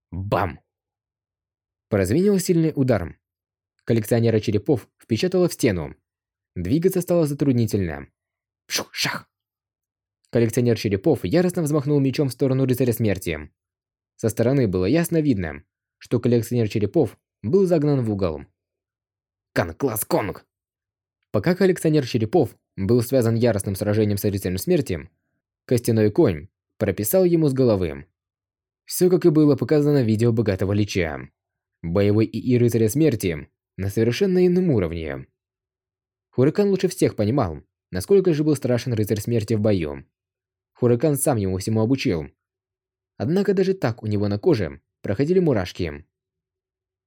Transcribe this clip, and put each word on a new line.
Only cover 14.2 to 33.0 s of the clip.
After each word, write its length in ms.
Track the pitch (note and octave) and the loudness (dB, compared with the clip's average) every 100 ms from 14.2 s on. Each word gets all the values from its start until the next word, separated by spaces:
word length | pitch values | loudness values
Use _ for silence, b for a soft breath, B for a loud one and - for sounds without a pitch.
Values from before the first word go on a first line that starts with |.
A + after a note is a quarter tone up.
| A2+ | -4
стороны 380 | - A#2 C#3 A#2 | 0 2 2 0
было 180 | F#2 F#2 | 0 0
ясно 360 | D#3+ E3+ E3 | 0 0 0
видно, 420 | D3+ G#2 E2+ C#2+ - _ _ _ | 0 0 -4 -10 -18 _ _ _
что 220 | - A#2+ | -4 -2
коллекционер 500 | A#2+ A#2+ G#2+ A#2+ A2 | 2 0 0 -2 -2
черепов 480 | A2+ G2+ E3 A#2+ - _ _ | -2 -2 0 -2 -4 _ _
был 240 | G#2 F#3 F#3 | -2 2 2
загнан 380 | E3+ D3 C#3 | 2 0 0
в 80 | A2 | -2
угол. 340 | G2+ F2+ D2 - _ _ _ _ _ _ _ _ _ _ | -2 -4 -6 -12 _ _ _ _ _ _ _ _ _ _
Кан-класс 500 | - F2 E2 C#3 G#2+ - | -4 -4 -2 -4 -4 -4
Конг! 400 | E3 G2+ - _ _ _ _ _ _ _ _ _ | -4 -4 -8 _ _ _ _ _ _ _ _ _
Пока 240 | - E3 F3+ | -2 0 2
коллекционер 500 | F#3+ E3+ E3 D3+ B2 | 2 2 0 0 0
черепов 520 | B2 A2 F3+ A#2+ - _ - | -2 0 2 0 -4 _ -6
был 260 | G2 A#2+ | 0 0
связан 340 | A#2 C3+ A2+ A2+ | 2 2 2 2
яростным 400 | A#2+ G2+ G#2 F#2+ | 2 0 -4 -4
сражением 420 | G#2 G#2 G#2 G2+ | 0 2 0 0
с 80 | G#2+ | -2
рыцарем 320 | G2 F#2+ F#2 | -2 -4 -4
смерти, 520 | - F3+ - E2+ C#2 _ _ _ _ _ - | -2 -2 -2 -6 -10 _ _ _ _ _ -2
костяной 460 | A#2+ A#2+ A2+ G#2+ | 0 2 4 4
конь 360 | C3+ D3 D#2 D#2+ _ _ - | 4 2 0 -8 _ _ -4
прописал 460 | G2+ F#2+ G#2 F#3+ F#3 | -2 -2 0 2 4
ему 220 | E3 D#3 | 4 2
с 60 | |
головы. 540 | C3 B2 G2+ F2 C#2 - _ _ _ _ _ _ _ - | 2 2 2 -2 -8 -16 _ _ _ _ _ _ _ -10
Все, 240 | - F3+ | 0 2
как 160 | F3 F3 | 4 4
и 40 | |
было 260 | D#3 D3+ C3+ | 4 4 2
показано 480 | A#2+ D3+ D3 C#3+ | 2 2 2 2
в 40 | A2 | 2
видео 240 | G#2+ A#2+ | 2 2
богатого 420 | A#2 G#2 F#2 G2 | 2 0 0 0
лича. 560 | G2+ G#2 G2+ D#2+ C#2 C2 _ _ _ _ _ | 0 -2 -2 -4 -6 -14 _ _ _ _ _
Боевой 440 | E2+ F#2 G2+ G#2+ A2+ | -4 2 2 2 0
И 140 | A2 | -2
И 180 | - B2 | 0 2
рыцаря 320 | A#2+ A#2 A2 | 2 2 0
смерти 600 | C#3+ | 2